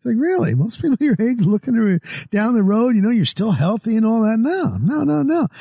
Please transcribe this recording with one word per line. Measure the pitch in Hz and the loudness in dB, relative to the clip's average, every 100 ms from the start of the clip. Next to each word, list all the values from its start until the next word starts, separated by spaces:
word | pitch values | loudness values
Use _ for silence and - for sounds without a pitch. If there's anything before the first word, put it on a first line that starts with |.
| 247 | -4
like, | 226 | 0
really? | 330 370 - 120 | 0 0 0 0
Most | 214 - | -2 -2
people | 320 247 | -2 0
your | 294 196 | 0 0
age | 233 240 | 0 0
looking | 180 208 262 233 | 0 0 0 0
to | |
re-, | 208 180 - - - | 0 0 -4 -10 -4
down | 208 220 | -2 0
the | 233 | 2
road, | 196 214 247 220 | 2 2 2 2
you | |
know, | 208 | 2
you're | 233 143 | 0 0
still | - 214 | -2 -2
healthy | 143 165 220 233 220 | 0 0 -2 -2 0
and | 220 | 2
all | 226 | 2
that. | 214 220 | 2 0
No, | 269 381 320 95 | 0 0 -2 -2
no, | 156 302 | -2 0
no, | 294 302 | 0 0
no. | 285 339 214 - | 0 0 -2 -6